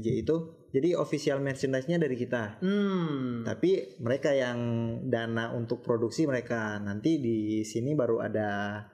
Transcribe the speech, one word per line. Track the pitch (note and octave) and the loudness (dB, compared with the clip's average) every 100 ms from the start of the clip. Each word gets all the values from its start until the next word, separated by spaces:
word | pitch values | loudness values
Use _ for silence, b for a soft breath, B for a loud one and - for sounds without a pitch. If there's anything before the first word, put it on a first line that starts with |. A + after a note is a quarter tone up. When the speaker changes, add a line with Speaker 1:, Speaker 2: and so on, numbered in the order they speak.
Speaker 1:
J | A2 A2+ | 0 0
itu. | A2+ D#3+ E3 - - | 2 0 -2 -12 -2
Jadi | C3+ D#3+ | 2 4
official | E3+ D3+ D3 D3+ C#3 | 2 0 0 0 0
merchandise-nya | C#3 C3 C3+ C3 C3 E3+ | 0 0 0 0 0 2
dari | D3+ | 2
kita. | B2 A#2+ B2 G#2+ - | 0 -2 -2 -2 -2
Speaker 2:
Hmm. | F#3 G3+ G3+ F#3 D#3+ C#3 B2+ A#2+ | 0 2 2 0 0 -2 -2 -2
Speaker 1:
Tapi | A2+ A2 F3 F#3+ - - | -4 2 2 2 0 -4
mereka | A#2 C#3+ D#3 | 0 2 4
yang | C#3 B2 A#2+ A#2+ A#2 A#2 A#2 | 4 2 0 0 0 -2 -4
dana | C3+ A#2 A#2 A2+ A#2 | -2 0 0 -2 -2
untuk | A#2+ A#2 B2 | -4 -4 -2
produksi | - A#2 A#2 - | 0 0 0 0
mereka. | D#3 B2+ A#2+ A#2 G#2+ G#2 | 2 0 -2 -2 -2 -4
Nanti | G2+ G#2 D#3 D#3+ | -4 -2 0 2
di | A#2+ A2+ G#2+ G#2+ | 2 0 0 -2
sini | G#2+ A#2 B2+ | -2 -2 0
baru | D3+ A#2 A2+ | 0 2 0
ada | A2 G#2+ G#2 G2+ G#2 G#2 G#2 | 0 -2 -2 -2 -4 -6 -10